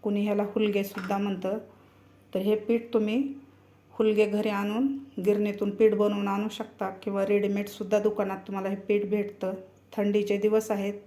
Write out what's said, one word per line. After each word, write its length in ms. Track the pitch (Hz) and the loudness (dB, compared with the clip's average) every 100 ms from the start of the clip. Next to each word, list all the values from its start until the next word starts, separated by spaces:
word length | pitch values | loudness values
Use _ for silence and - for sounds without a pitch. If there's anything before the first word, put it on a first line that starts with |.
कुणी 200 | 214 208 | 0 0
ह्याला 200 | 208 208 | 0 0
हुलगेसुद्धा 720 | 202 - 214 202 196 - 185 196 | 0 0 2 2 -2 -6 -4 -2
म्हणतं. 400 | 202 185 185 214 - - - _ - - _ | -2 -2 -4 -4 -8 -20 -20 _ -20 -20 _
तर 60 | 190 | -2
हे 160 | 196 214 | 0 0
पीठ 380 | 214 233 233 | 2 0 2
तुम्ही 280 | 220 214 233 277 - - - _ _ _ | 0 2 0 -2 -6 -16 -20 _ _ _
हुलगे 320 | - 220 208 208 | 0 2 4 4
घरी 240 | 208 214 | 2 0
आणून 380 | 202 208 214 269 - - - 185 | -2 -2 0 0 -2 -8 -2 0
गिरणीतून 500 | 208 208 202 202 196 | 2 0 0 -4 4
पीठ 180 | 220 | 4
बनवून 340 | 208 208 202 202 | 6 2 2 -2
आणू 220 | 202 214 | -2 -4
शकता 400 | - 220 - 190 | -6 -12 -6 -6
किंवा 360 | 190 - 196 196 | -6 -4 -2 2
रेडीमेडसुद्धा 760 | 202 202 202 202 - 190 208 | 2 2 -2 -4 -8 0 2
दुकानात 380 | 208 208 196 190 | 2 0 -2 -4
तुम्हाला 320 | - 196 196 | -6 -6 -4
हे 60 | 196 | -4
पीठ 300 | - 208 202 | 0 0 2
भेटतं. 440 | 208 202 - 185 190 - _ _ | -2 -2 -4 -6 -6 -12 _ _
थंडीचे 440 | - 208 208 202 202 | -2 2 2 2 2
दिवस 340 | 214 214 220 | 4 2 2
आहेत 220 | 202 196 202 | -2 -2 -6